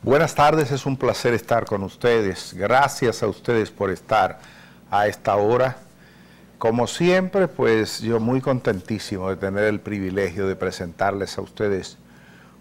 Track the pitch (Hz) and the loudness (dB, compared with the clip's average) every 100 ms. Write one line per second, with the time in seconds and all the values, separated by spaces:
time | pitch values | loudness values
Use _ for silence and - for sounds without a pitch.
0 | - 143 160 - 147 156 139 135 151 131 | 4 4 2 4 4 4 0 -2 -4 -2
1 | 127 104 127 117 - 117 107 101 95 - | 0 2 0 0 2 0 0 -4 -6 -2
2 | 120 117 101 90 - 95 101 123 139 - | 2 2 0 -4 -10 -6 0 2 2 0
3 | 123 104 110 92 - 117 101 - 98 90 | -2 0 -4 -4 -2 0 0 -4 -4 -4
4 | - 107 92 - - - - - - 101 | 0 2 2 -2 -20 -20 -20 -20 -4 0
5 | 104 - - 101 104 123 127 131 - _ | 0 -2 0 2 2 2 0 -2 -18 _
6 | - - - - - - 113 117 117 - | -20 -20 -20 -20 -20 -2 0 2 0 0
7 | 175 185 185 202 180 - 120 113 104 - | 2 2 2 0 0 2 2 2 0 -4
8 | 113 117 113 131 131 127 123 101 - 107 | -2 0 0 0 0 -2 0 -2 -4 -8
9 | - 101 95 95 98 98 107 104 104 104 | -6 -6 -4 -4 -4 0 0 0 -4 -6
10 | 95 95 98 87 95 92 95 - 90 82 | -4 -2 -2 -2 -4 -2 -4 -6 -10 -2
11 | 98 98 95 - 95 - 107 95 85 - | -2 -2 -6 -8 -12 -6 -2 -2 -6 -18
12 | - - - - - - | -20 -20 -20 -20 -20 -20